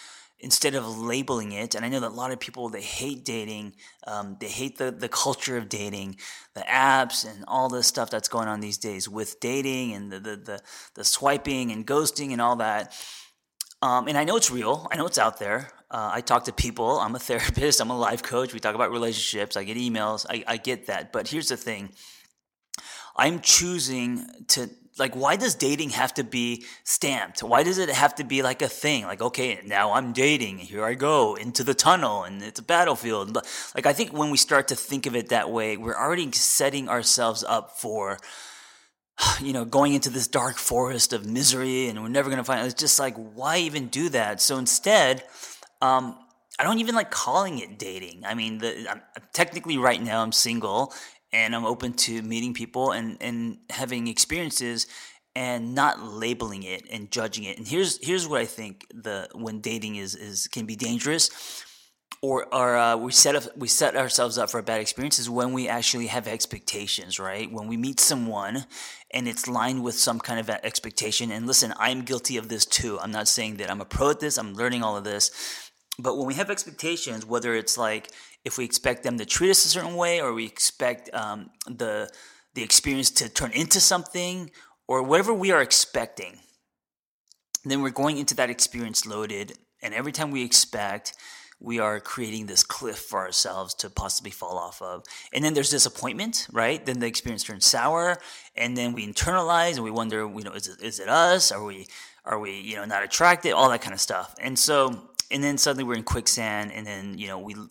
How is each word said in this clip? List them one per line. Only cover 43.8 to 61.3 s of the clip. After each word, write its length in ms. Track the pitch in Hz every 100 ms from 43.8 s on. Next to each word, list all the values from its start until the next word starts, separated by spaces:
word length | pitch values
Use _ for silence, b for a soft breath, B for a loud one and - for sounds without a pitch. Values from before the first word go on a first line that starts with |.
| 123
do 200 | 135 170
that? 300 | 131 107 101
So 180 | - 135
instead, 640 | 123 - 196 214 135 131 - B B B B -
um, 360 | 131 131 127 - - _ _ -
I 60 |
don't 160 | 151 226
even 160 | 233 233
like 160 | -
calling 480 | - - 156 196 135
it 180 | 95 104
dating. 460 | 98 92 90 87 98
I 80 |
mean, 260 | 113 110 110
the, 300 | 113 101 101
I'm, 120 | 104 - - -
technically 440 | - 175 170 165 143
right 240 | 127 117
now 200 | 117 113
I'm 120 | 113
single 600 | - - 117 107 104 135 B B B _
and 240 | 110 113 117
I'm 100 | 113
open 280 | 120 127
to 280 | 123 - 113
meeting 320 | 110 113 123
people 380 | 117 113 127 131
and, 260 | 107 113 -
and 360 | 120 117 117 - -
having 380 | - 131 123 117
experiences 800 | 110 - 165 160 - 120 117 - B B B _ 127
and 400 | 127 123 117 131
not 260 | 143 -
labeling 640 | 110 104 113 117 110 98
it 240 | 92 92 -
and 200 | 113 101
judging 320 | 123 113 110
it. 140 | 98 98
And 100 | 107
here's, 360 | 165 185 - 143
here's 220 | 185 165
what 140 | 139
I 40 | 113
think 420 | - 107 95 -
the, 340 | 117 110 98 -
when 280 | - 113 107
dating 340 | 110 113 107 104
is, 200 | 95 -
is, 320 | 104 98 -
can 180 | - 110
be 100 | 107
dangerous 920 | 113 120 139 160 -